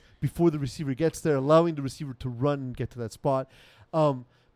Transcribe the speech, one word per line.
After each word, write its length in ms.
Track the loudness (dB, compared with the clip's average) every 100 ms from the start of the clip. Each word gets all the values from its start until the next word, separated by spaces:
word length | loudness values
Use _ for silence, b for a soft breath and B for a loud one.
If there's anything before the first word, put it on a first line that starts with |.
| b b
before 320 | -4 2 2
the 80 | 2
receiver 340 | -4 -6 -6
gets 280 | 0 -2 0
there, 140 | 0 0
allowing 400 | 6 6 6 0
the 60 |
receiver 320 | -6 -8 -12 -8
to 100 | -8
run 300 | -2 -2 -2
and 180 | -6 -6
get 120 | -8
to 80 | -8
that 140 | -10
spot. 360 | -4 -2 -2 -4 b b b b
Um, 320 | 2 2 0 -8 b b